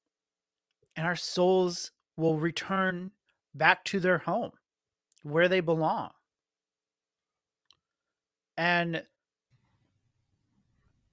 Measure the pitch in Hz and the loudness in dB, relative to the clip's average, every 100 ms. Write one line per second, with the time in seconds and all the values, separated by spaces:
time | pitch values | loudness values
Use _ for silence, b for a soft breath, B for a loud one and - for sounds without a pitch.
0 | _ _ _ _ _ _ _ _ _ - | _ _ _ _ _ _ _ _ _ -6
1 | 165 170 - - 180 185 180 175 - _ | -4 -4 -4 2 4 4 2 -2 -10 _
2 | _ - 160 156 170 160 - 190 185 180 | _ -2 0 0 -2 -4 -4 -2 -2 -4
3 | 185 - _ _ _ 143 160 185 - 196 | -10 -16 _ _ _ 2 4 4 0 0
4 | 180 175 - 202 - - _ _ _ _ | 2 0 0 -4 -4 -12 _ _ _ _
5 | _ _ 147 151 175 185 165 160 160 214 | _ _ -2 2 4 2 0 0 0 -2
6 | - - _ _ _ _ _ _ _ _ | -6 -14 _ _ _ _ _ _ _ _
7 | _ _ _ _ _ _ _ _ _ _ | _ _ _ _ _ _ _ _ _ _
8 | _ _ _ _ _ - 170 175 170 165 | _ _ _ _ _ -4 0 0 0 -6
9 | - _ _ _ _ _ _ _ _ _ | -10 _ _ _ _ _ _ _ _ _
10 | _ _ _ _ _ _ _ _ _ _ | _ _ _ _ _ _ _ _ _ _
11 | _ | _